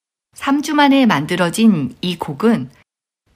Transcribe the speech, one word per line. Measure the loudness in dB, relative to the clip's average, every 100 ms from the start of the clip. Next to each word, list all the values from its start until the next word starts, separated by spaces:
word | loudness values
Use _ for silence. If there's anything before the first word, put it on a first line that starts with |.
| _ _ _
삼 | -10 -4 -4
주 | -2
만에 | 0 4 4 4
만들어진 | 2 -2 -2 -2 2 2 2 -2 -6
이 | -8 -8
곡은 | -8 -2 0 0 -4 _ _ _ _ _ _